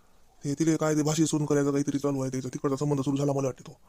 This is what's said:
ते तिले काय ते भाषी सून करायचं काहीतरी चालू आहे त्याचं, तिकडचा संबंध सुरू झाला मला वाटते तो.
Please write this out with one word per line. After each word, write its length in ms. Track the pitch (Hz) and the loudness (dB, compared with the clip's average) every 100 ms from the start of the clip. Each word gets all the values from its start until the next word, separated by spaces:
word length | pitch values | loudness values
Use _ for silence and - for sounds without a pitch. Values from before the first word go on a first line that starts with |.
| _ - - - | _ -20 -20 -10
ते 100 | 147 | -6
तिले 220 | 139 160 156 | 0 2 2
काय 200 | 156 156 | 2 2
ते 80 | |
भाषी 220 | 147 156 156 | 2 2 2
सून 200 | 156 147 | 2 2
करायचं 260 | 147 143 | 2 2
काहीतरी 260 | 139 143 131 | 0 0 -2
चालू 240 | 143 139 | -2 -2
आहे 100 | 131 | -2
त्याचं, 180 | 131 123 | -4 -6
तिकडचा 260 | 147 147 135 | -4 -2 0
संबंध 260 | 147 143 | 0 0
सुरू 160 | 135 139 | 0 0
झाला 160 | 143 | 0
मला 140 | 139 135 | 0 -2
वाटते 160 | - - | -4 -10
तो. 100 | - | -12